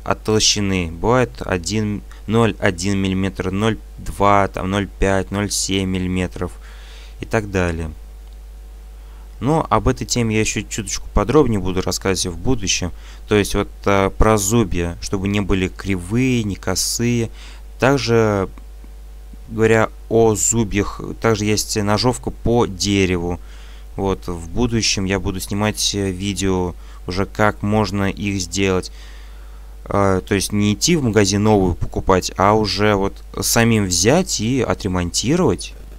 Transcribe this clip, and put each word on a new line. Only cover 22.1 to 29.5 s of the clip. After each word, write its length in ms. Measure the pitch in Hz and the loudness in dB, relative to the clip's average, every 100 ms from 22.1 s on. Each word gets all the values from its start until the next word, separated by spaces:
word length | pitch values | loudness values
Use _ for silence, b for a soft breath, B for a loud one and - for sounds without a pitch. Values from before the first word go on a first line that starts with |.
| 120 - | 0 -4
по 340 | - 110 120 101 | -2 2 2 2
дереву. 720 | 90 95 98 90 90 87 87 B B B B B - | 0 2 4 4 2 -2 -6 B B B B B -4
Вот, 300 | 98 92 - | -2 -2 -4
в 200 | 87 82 | -8 -6
будущем 560 | 92 120 113 101 - | -2 0 0 0 0
я 160 | 92 98 | 0 0
буду 220 | 90 92 | 0 -4
снимать, 520 | - 101 107 104 - | -4 -2 0 0 -2
э, 160 | 101 98 | -2 -2
видео 640 | 90 101 90 95 92 90 85 B B - | -2 -4 -2 0 0 0 -4 B B -6
уже, 200 | 92 95 | -4 -2
как 360 | - 107 98 | 2 0 2
можно 480 | 101 107 104 101 98 | 0 2 2 0 -2
их 300 | - 101 98 | -2 -4 -4
сделать. 540 | 90 95 98 92 - B B B B B B | -4 0 2 0 -2 B B B B B B